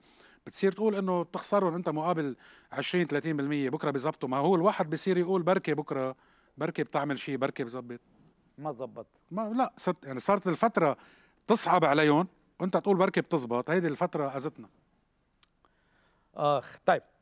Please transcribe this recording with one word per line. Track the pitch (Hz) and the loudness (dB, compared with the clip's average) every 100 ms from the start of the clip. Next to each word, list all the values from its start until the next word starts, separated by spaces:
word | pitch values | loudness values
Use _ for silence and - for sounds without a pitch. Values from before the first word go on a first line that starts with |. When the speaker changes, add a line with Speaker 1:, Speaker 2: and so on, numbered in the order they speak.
| _ _ - _ - | _ _ -20 _ -14
Speaker 1:
بتصير | - 196 | 0 0
تقول | 185 220 202 | 2 0 0
إنه | 185 180 | 0 -2
بتخسرهم | 170 - - 202 185 | -2 -8 0 2 2
أنت | 170 170 | 0 -2
مقابل | 151 165 160 143 120 - - _ | -2 0 0 -2 -6 -14 -20 _
عشرين، | 139 139 180 165 | -8 -2 0 0
ثلاثين | 147 160 147 | -2 -2 -2
بالمية، | 139 147 131 | -2 -2 -2
بكرة | 147 151 | -2 -2
بيزبطوا. | 135 147 - 131 | -2 -2 -4 -4
ما | 135 | 0
هو | 151 185 | 2 4
الواحد | 196 196 160 | 4 2 -2
بصير | 156 190 180 | -2 0 0
يقول | 175 190 | 2 0
بركي | 165 190 - | 2 0 0
بكرة، | 147 143 139 131 - _ _ _ - | -2 -2 -4 -4 -8 _ _ _ -8
بركي | 160 - | -6 -4
بتعمل | 147 143 147 131 | -2 -2 -2 -4
شيء، | - 131 | -6 -4
بركي | 135 - | -4 -4
بزبط. | 120 127 120 120 _ _ _ _ _ - | -8 -10 -12 -14 _ _ _ _ _ -12
Speaker 2:
ما | 151 | -10
زبط. | 120 127 107 107 _ - | -8 -10 -12 -18 _ -12
Speaker 1:
ما، | 185 220 233 | -8 -4 -2
لا، | 240 - | -2 -2
صرت، | 185 170 139 | -4 -4 -6
يعني | 127 | -4
صارت | - 196 180 | 0 0 0
الفترة | 156 226 202 156 123 - _ _ _ - | 0 2 2 2 0 -8 _ _ _ 0
تصعب | 226 - 175 156 | 2 4 4 6
عليهم، | 147 147 147 185 _ _ - | 6 6 4 2 _ _ -6
وأنت | 185 180 | -2 0
تقول | 202 190 | 2 2
بركي | 190 180 | 2 0
بتزبط، | - 160 120 120 127 | 0 -2 -2 -2 0
هيدي | 180 170 | 0 0
الفترة | 135 175 160 139 135 | -2 -2 -2 -4 -4
أذتنا. | 147 131 107 _ _ _ _ _ _ _ _ _ _ _ _ _ _ _ _ - | -8 -10 -18 _ _ _ _ _ _ _ _ _ _ _ _ _ _ _ _ -2
Speaker 2:
آخ، | 147 139 - - - | 0 0 -2 -4 0
طيب. | 170 - _ | 0 -2 _